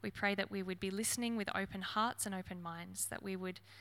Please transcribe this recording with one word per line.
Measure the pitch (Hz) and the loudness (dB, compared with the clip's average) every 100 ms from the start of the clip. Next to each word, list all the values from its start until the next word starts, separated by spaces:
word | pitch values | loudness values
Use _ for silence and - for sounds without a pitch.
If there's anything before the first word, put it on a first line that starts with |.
we | 214 | -4
pray | - 202 202 | 2 2 4
that | 196 | 2
we | 202 | 0
would | 185 185 | 0 0
be | 196 | 0
listening | 196 226 - 240 | 2 2 2 2
with | 226 196 | 2 2
open | - 196 196 | 0 0 -2
hearts | 185 - 226 262 | 0 4 2 2
and | 214 190 | -2 -2
open | 185 180 | -4 -6
minds, | 170 165 175 190 - | -6 -6 -8 -2 -2
that | - | -2
we | - | -2
would, | 190 185 180 - - | -2 -2 -4 -12 -18